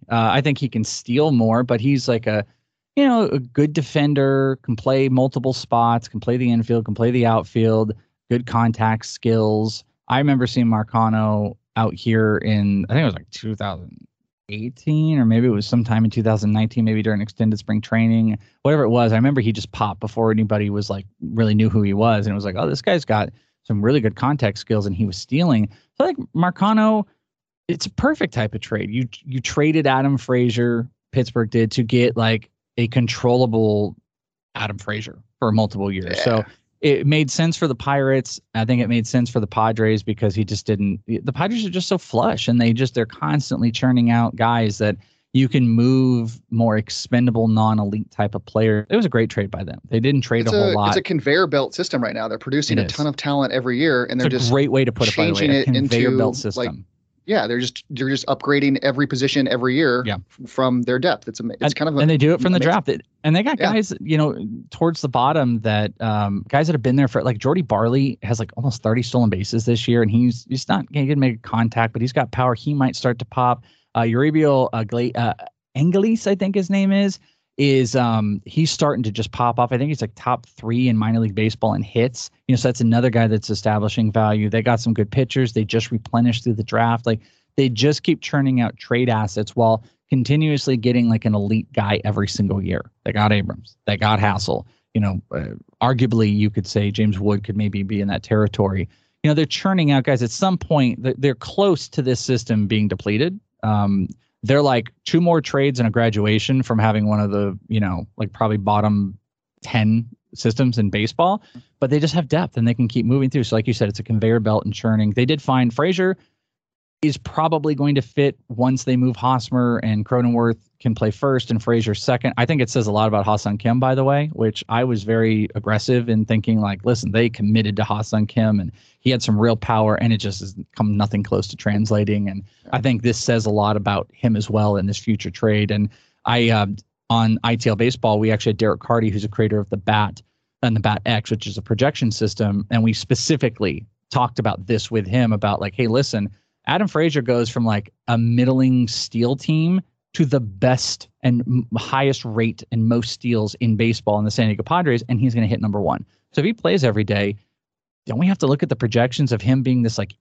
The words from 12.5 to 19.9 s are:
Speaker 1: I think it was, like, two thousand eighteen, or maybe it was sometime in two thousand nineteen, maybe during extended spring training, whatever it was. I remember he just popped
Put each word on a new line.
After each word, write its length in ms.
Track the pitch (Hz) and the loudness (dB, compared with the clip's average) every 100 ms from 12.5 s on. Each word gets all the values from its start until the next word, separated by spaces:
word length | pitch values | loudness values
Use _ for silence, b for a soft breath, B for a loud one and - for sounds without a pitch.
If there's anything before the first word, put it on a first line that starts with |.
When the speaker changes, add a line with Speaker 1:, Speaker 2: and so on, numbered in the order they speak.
| 104 101 98 95 | 0 2 0 0
Speaker 1:
I 40 | |
think 80 | 127 | 0
it 20 | 143 | 0
was, 80 | 87 | -4
like, 140 | - | -10
two 240 | - 110 104 | -12 -8 -6
thousand 500 | 101 87 85 - - _ _ _ - | -6 -8 -14 -20 -20 _ _ _ -14
eighteen, 680 | 104 117 127 - 151 156 151 | -10 -10 -8 -2 0 2 2
or 80 | 113 | 4
maybe 220 | 113 123 | 4 4
it 40 | |
was 140 | 104 104 | 2 0
sometime 380 | 123 113 113 | 0 2 2
in 80 | 113 | 0
two 100 | 120 | 0
thousand 300 | 110 107 104 | 0 2 2
nineteen, 320 | 107 110 120 | 0 0 0
maybe 180 | 110 110 | 0 0
during 200 | 107 104 | 0 -2
extended 360 | 104 - 110 104 | -4 -2 0 0
spring 220 | - 107 | -2 -4
training, 580 | - 113 113 113 113 107 b b | -2 0 2 2 2 -2 b b
whatever 200 | 135 151 | 0 2
it 60 | 120 | 4
was. 240 | 120 120 | 4 4
I 20 | 110 | 4
remember 240 | 131 139 | 2 2
he 140 | 113 | 0
just 180 | 107 - | -2 -6
popped 300 | - 107 | -4 -4